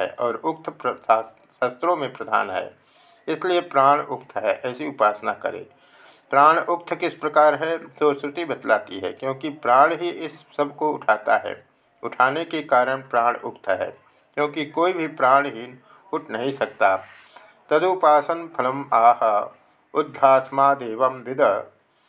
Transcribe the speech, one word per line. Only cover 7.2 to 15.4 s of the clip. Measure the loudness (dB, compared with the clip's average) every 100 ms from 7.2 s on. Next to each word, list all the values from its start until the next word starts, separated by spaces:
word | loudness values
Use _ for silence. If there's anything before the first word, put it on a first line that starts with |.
| -2 4 4 4
है, | -2 -6
तो | -8 -2 0
श्रुति | 0 -4 -8 -8
बतलाती | -6 0 0 -2 -8
है, | -8
क्योंकि | -8 -8 -8 -8
प्राण | -6 2 4 4
ही | 2 -6
इस | -8 -10 -14 _ -4
सब | -4 -2
को | -4
उठाता | -2 -2 -2 0 0
है, | -2 -10 _ _ _ _
उठाने | -8 0 0 0 -4
के | -6
कारण | 0 2 2 -2
प्राण | -4 0 0 -2
उक्त | -6 -10 -4
है, | -4 -4 -10 _ _ _
क्योंकि | -4 -4 -4 -6
कोई | -2 0
भी | 0 -6
प्राणहीन | 0 4 4